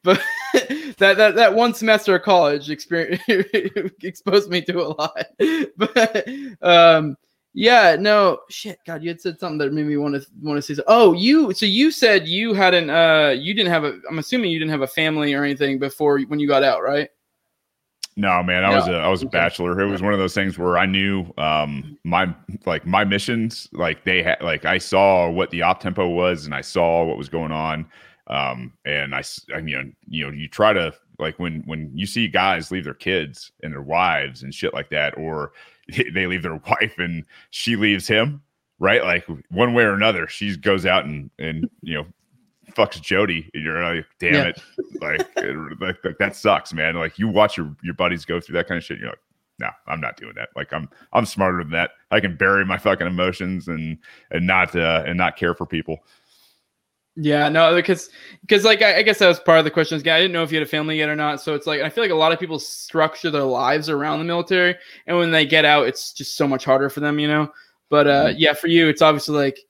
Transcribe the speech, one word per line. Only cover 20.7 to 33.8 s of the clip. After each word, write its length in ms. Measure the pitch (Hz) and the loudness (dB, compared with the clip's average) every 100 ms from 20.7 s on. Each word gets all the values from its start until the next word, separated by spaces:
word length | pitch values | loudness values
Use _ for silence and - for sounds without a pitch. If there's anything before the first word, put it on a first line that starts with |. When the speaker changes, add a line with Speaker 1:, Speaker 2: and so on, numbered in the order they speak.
| 87 | 2
Speaker 2:
I 100 | 95 | 2
knew, 460 | 95 98 98 85 - | 0 0 -4 -6 -4
um, 580 | 78 76 76 71 76 73 | -2 0 -2 -8 -12 -12
my, 300 | 85 85 92 82 - 98 - | -2 0 0 -6 -14 -10 -6
like, 180 | 78 | -4
my 200 | 85 95 | -2 0
missions, 640 | 101 98 - 117 113 - - | 0 -2 -2 -4 -4 -8 -16
like, 300 | - 85 78 | -6 -4 -4
they 200 | - 92 | -2 0
had, 160 | 85 - | 0 -2
like, 220 | 85 76 | -4 -4
I 140 | 80 92 | -2 -2
saw 520 | - 95 98 92 85 | 0 2 4 4 0
what 200 | 85 90 | -2 -4
the 120 | 85 | -2
op 160 | 85 92 | -2 -2
tempo 280 | 92 90 90 | -4 -4 -2
was 360 | 85 90 85 | 0 0 -2
and 80 | 73 | -8
I 60 | 69 | -10
saw 440 | - 90 85 85 | -6 -2 0 0
what 120 | 82 76 | -2 -6
was 120 | 71 | -8
going 240 | 82 78 | -8 -6
on. 340 | 78 78 78 80 _ - _ - | -4 -4 -6 -10 _ -20 _ -8
Um, 460 | 69 67 64 62 _ | -4 -4 -6 -14 _
and 300 | 69 71 69 | -6 -6 -4
I 60 | 69 | -8
s-, 260 | - - _ | -10 -16 _
I, 40 | 80 | -10
you 180 | 78 65 | -8 -10
know, 80 | 67 _ - | -10 _ -12
you 180 | 78 71 | -10 -10
know, 60 | |
you 160 | 73 78 | -10 -14
try 240 | - 107 | 0 2
to, 200 | 98 80 - _ - | 2 -2 -8 _ -10
like, 180 | 80 78 | -10 -6
when, 240 | 87 78 71 | -8 -8 -10
when 240 | 78 78 | -12 -10
you 120 | 69 98 | -8 -6
see 200 | 120 107 | -4 -2
guys 420 | 92 95 87 80 | 0 0 -2 -4
leave 120 | 92 | -8
their 100 | 73 | -8
kids 580 | - 92 92 76 - - _ | -8 -2 -2 -4 -12 -20 _
and 100 | 78 | -14
their 100 | 69 | -12